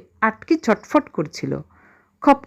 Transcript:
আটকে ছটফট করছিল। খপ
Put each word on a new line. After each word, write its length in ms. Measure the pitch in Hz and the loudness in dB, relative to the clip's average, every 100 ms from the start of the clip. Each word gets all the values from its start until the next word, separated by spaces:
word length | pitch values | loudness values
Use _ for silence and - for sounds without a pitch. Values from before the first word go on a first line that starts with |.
| - - | -4 -4
আটকে 340 | 226 220 - 320 | -4 -4 -4 -2
ছটফট 540 | - 214 - 302 285 | 0 -2 0 -2 -2
করছিল। 500 | - 156 - 135 139 - _ _ _ _ _ | -8 -8 -6 -8 -8 -10 _ _ _ _ _
খপ 160 | - 277 | 2 2